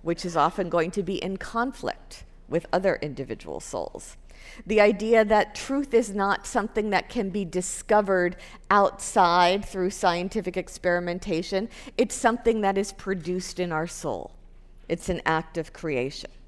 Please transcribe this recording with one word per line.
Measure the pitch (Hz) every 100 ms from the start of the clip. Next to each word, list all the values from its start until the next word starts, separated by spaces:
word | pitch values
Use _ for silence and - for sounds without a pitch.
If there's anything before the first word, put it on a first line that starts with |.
which | 160 170
is | 180 165
often | 151 180 180
going | 170 165
to | 202
be | 180 196
in | 185 190
conflict | - 226 254 - 120 - - - - - -
with | 160 -
other | 180 190 143
individual | 151 131 131 110 - 71
souls. | - - - - - - - - - - -
The | 214
idea | 208 196 220 226
that | 214 208 208
truth | - - 277 277
is | 233 214 196
not | 196 196 -
something | 247 208 - 214
that | 190 -
can | 247 196
be | 196 185
discovered | 180 185 - - 214 202 185 175 175 - - -
outside | 202 196 - - 226 180 175 175 196
through | 202 196 185
scientific | - 190 170 185 226 185 185
experimentation. | 180 - 180 175 180 180 208 165 185 190 226 - - -
It's | 226 -
something | 233 240 - 220
that | 202 196
is | 196
produced | - - 190 160 180 180 -
in | 180
our | 156 170
soul. | - 151 98 - - - - - - -
It's | 170 -
an | 175 -
act | 160 165 170
of | 156
creation. | - 165 135 127 - - -